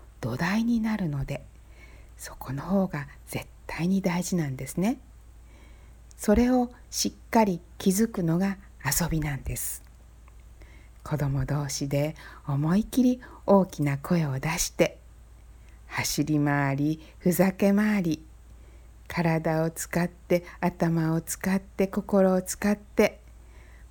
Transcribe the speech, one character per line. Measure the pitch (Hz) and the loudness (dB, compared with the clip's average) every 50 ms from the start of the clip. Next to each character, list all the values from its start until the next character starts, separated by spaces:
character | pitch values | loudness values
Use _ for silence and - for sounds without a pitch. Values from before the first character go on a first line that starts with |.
| - - - - | -20 -20 -14 -10
土 | - 113 117 | -8 -6 -4
台 | - 175 175 196 220 226 | -2 -2 0 0 0 0
に | 233 240 226 | 0 0 0
な | 220 226 220 | 0 -2 -2
る | 214 190 160 | -2 -2 -2
の | 143 139 135 | -4 -4 -4
で、 | - 147 - - - - - - - - - - - - - - - - | -6 -6 -8 -10 -14 -20 -20 -20 -20 -20 -20 -20 -20 -20 -20 -20 -20 -20
そ | - - - - | -18 -16 -16 -16
こ | - - - 131 | -14 -10 -8 -8
の | 139 143 | -8 -4
方 | 170 190 202 190 | 0 0 2 2
が | 180 - 147 143 139 - - - | 0 -2 -6 -8 -10 -14 -18 -16
絶 | - - - - - - - - | -12 -12 -12 -12 -14 -18 -18 -14
対 | - - - 160 180 | -10 -6 -4 -2 0
に | 190 190 185 | 0 0 0
大 | 190 170 180 175 | 0 -2 -2 -2
事 | - - | -2 -2
な | 180 160 143 | -2 -2 -2
ん | 131 | -4
で | 131 139 | -8 -10
す | 135 - - | -8 -4 -2
ね。 | 175 214 277 - - - - - - - - - - - - - - - - - - - - - - - - | -2 -2 -2 -4 -8 -16 -20 -20 -20 -20 -20 -20 -20 -20 -20 -20 -20 -20 -20 -20 -20 -20 -20 -20 -20 -20 -18
そ | - - - 208 | -4 0 2 4
れ | 220 240 247 | 4 4 4
を | 254 254 247 240 - - - - | 4 2 2 0 -4 -12 -20 -10
し | - - - - | -6 -4 -4 -4
っ | - - - - | -6 -8 -8 0
か | - 233 220 | 2 4 4
り | 202 180 170 - - - - | 4 2 -2 -6 -12 -16 -2
気 | - 196 | 0 2
づ | 185 190 226 226 | 2 4 2 0
く | 226 - 180 | 0 -2 0
の | 165 160 175 | 0 2 2
が | 190 196 196 - - - - - - | 0 0 -2 -6 -10 -20 -18 -10 -6
遊 | 139 139 - 175 156 | -4 -2 0 0 0
び | 156 156 | 0 -2
な | 151 151 143 | -2 -2 -4
ん | 131 - | -6 -6
で | - 123 | -8 -8
す。 | - - - - - - - - - - - - - - - - - - - - - - - - - - - - - - | -6 -6 -8 -10 -12 -14 -18 -20 -20 -20 -20 -20 -20 -20 -20 -20 -20 -20 -20 -20 -20 -20 -20 -20 -20 -20 -20 -20 -18 -8
子 | - 156 143 | -6 -4 -2
供 | 147 139 135 139 131 | -2 -2 -2 -2 -2
同 | 135 139 147 143 139 | -2 -2 -4 -4 -4
士 | - - 147 139 | -6 -6 -4 -2
で | 143 143 143 151 160 - - - - - - | 0 0 0 -2 -4 -8 -14 -20 -20 -14 -8
思 | - 139 139 147 160 175 | -4 -2 -2 0 2 2
い | 202 226 | 0 0
切 | - - 277 247 | 0 0 2 2
り | 247 247 247 - - - - - | 2 2 0 -4 -12 -20 -4 2
大 | - 196 196 185 | 6 6 6 6
き | - - - 151 | 4 0 -2 0
な | 143 139 139 | 0 0 -2
声 | - - 180 170 160 | -2 0 0 2 2
を | 143 131 135 | 0 -2 -2
出 | 135 156 165 175 | -2 -2 -2 -2
し | - - | -4 -4
て、 | - - 175 - - - - - - - - - - - - - - - - - - - - | 0 0 0 0 0 -4 -20 -20 -20 -20 -20 -20 -20 -20 -20 -20 -20 -20 -20 -20 -20 -20 -18
走 | - - - - - - - 147 | -10 -8 -6 -4 -2 -2 -2 0
り | 151 151 147 | 0 2 2
回 | 147 147 143 143 143 139 139 | 2 2 2 2 2 0 0
り、 | 139 143 151 160 160 - - - - | 0 0 0 -2 -4 -6 -14 -14 -2
ふ | - 185 175 | 0 2 4
ざ | - 185 190 190 | 4 4 2 2
け | - 202 202 202 | 2 2 4 4
回 | 202 208 214 214 208 180 | 4 4 2 2 0 0
り、 | 165 156 - - - - - - - - - - - - - - - - - - - | 0 -2 -4 -6 -12 -20 -20 -20 -20 -20 -20 -20 -20 -20 -20 -20 -20 -20 -20 -18 -8
体 | - - 175 170 160 160 160 165 160 160 160 | -4 -2 0 2 2 0 0 0 0 0 0
を | 165 | -2
使 | 160 - - - - 175 170 | -4 -6 -8 -4 -2 -2 -2
っ | 180 | -2
て、 | - - - - 180 175 175 - - - | -4 -10 -2 0 0 0 0 -4 -8 -4
頭 | - 175 175 - 170 165 165 165 160 160 160 | -2 -2 0 0 0 2 2 2 2 2 0
を | 165 | 0
使 | 165 - - - - 190 190 | -2 -4 -8 -6 -2 -2 -2
っ | 196 | -2
て、 | - - - - 196 | -2 -4 -4 -2 -2
心 | 190 - - 190 - - 196 190 190 185 | -2 -2 -4 -4 0 4 4 4 4 4
を | 185 | 2
使 | 185 - - - - 202 | 0 -4 -6 -2 0 0
っ | 208 | 0
て、 | 208 - - - - 214 202 - - - - - - - - - - - - - - - - | -2 -4 -2 2 2 2 2 2 -4 -16 -20 -20 -20 -20 -20 -20 -20 -20 -20 -20 -20 -20 -6